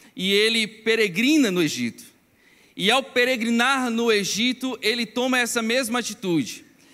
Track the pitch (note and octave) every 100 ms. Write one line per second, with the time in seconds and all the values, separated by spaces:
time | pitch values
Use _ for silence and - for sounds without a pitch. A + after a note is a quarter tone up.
0 | - - F#3 G3 A3 A3+ A3 - A3+ A3+
1 | G#3 E3+ B3 D#4 A#3+ F3+ D3+ B2 A#2+ -
2 | - _ _ _ _ _ _ - F3+ B3+
3 | C4+ B3 A#3+ B3+ A3+ A#3 B3 C4+ B3+ A3+
4 | A#3 G#3 F#3+ F3+ B3 B3 C4 B3 G#3 A#3+
5 | A#3 - B3+ B3+ A#3 A#3+ A3+ B3 A#3+ A#3+
6 | - G#3 F#3+ E3 A2+ - - _ _